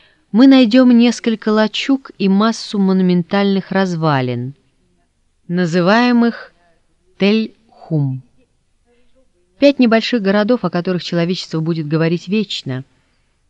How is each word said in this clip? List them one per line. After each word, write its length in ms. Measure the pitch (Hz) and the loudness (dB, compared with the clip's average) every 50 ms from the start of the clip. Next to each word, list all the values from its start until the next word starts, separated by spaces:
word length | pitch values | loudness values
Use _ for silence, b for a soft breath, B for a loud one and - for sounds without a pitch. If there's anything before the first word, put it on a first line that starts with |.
| b b b b b _ | b b b b b _
мы 160 | - 208 262 | 2 4 6
найдём 500 | 269 269 262 254 208 226 254 262 247 240 | 6 6 6 6 4 4 4 4 6 6
несколько 520 | 233 240 240 226 - - 233 220 202 - 220 | 4 4 2 0 -2 -4 -4 -4 -4 -2 -2
лачуг 640 | 214 214 214 214 - - - - 269 269 - - - | 0 0 0 -2 -2 -4 -4 -2 -2 -4 -4 -8 -8
и 120 | - 202 196 | -4 0 0
массу 500 | 196 196 220 226 220 - - - - 202 | 2 2 0 0 -2 -4 -8 -8 -4 -2
монументальных 920 | 196 190 190 190 185 180 180 175 170 - - 202 202 202 196 196 180 - | 0 0 2 2 2 2 0 0 -2 -2 -2 -2 0 0 -2 -2 -4 -4
развалин, 840 | - 190 196 180 175 160 160 160 147 131 127 123 123 120 123 131 139 _ _ _ _ _ _ _ _ _ _ _ _ _ _ _ _ _ _ - | -2 -2 -2 -2 -2 -2 -2 -2 0 -2 -2 -4 -6 -6 -8 -10 -12 _ _ _ _ _ _ _ _ _ _ _ _ _ _ _ _ _ _ -6
называемых 1040 | 175 180 180 160 160 185 170 185 208 233 247 247 240 233 233 233 - - - - _ _ _ _ _ _ _ _ _ _ _ _ _ - | -4 -2 -2 -2 0 0 2 2 2 2 2 2 2 2 2 0 -2 -6 -12 -20 _ _ _ _ _ _ _ _ _ _ _ _ _ -2
Тель-Хум. 1000 | 185 202 214 220 220 220 - _ _ _ _ - - - 160 151 143 135 131 131 131 _ _ _ _ _ _ _ _ _ _ _ _ _ _ _ _ _ _ _ _ _ _ _ _ _ _ - | 0 0 0 0 -2 -6 -10 _ _ _ _ -20 -10 -6 -4 -2 -2 -4 -6 -8 -12 _ _ _ _ _ _ _ _ _ _ _ _ _ _ _ _ _ _ _ _ _ _ _ _ _ _ 2
Пять 200 | 277 285 277 - | 2 2 4 4
небольших 420 | 254 226 226 226 220 - 247 240 | 2 2 2 0 0 -2 -4 -2
городов, 420 | 190 190 196 208 208 208 254 226 - | 0 0 0 0 0 0 0 -2 -2
о 60 | 170 | -4
которых 340 | - 175 170 185 185 175 - | -4 -4 -4 -4 -4 -6 -6
человечество 560 | - 175 170 170 170 185 170 - - - 160 | -4 -4 -2 -2 -2 -4 -6 -8 -8 -6 -6
будет 300 | 160 165 170 160 156 147 | -4 -4 -4 -4 -4 -4
говорить 400 | 160 156 160 165 175 170 - 180 | -2 -2 0 0 -2 -4 -4 -4
вечно, 560 | 196 220 208 - - - - 143 127 131 135 _ _ _ _ _ _ _ _ _ _ _ _ | -4 -4 -4 -4 -8 -10 -8 -8 -8 -10 -10 _ _ _ _ _ _ _ _ _ _ _ _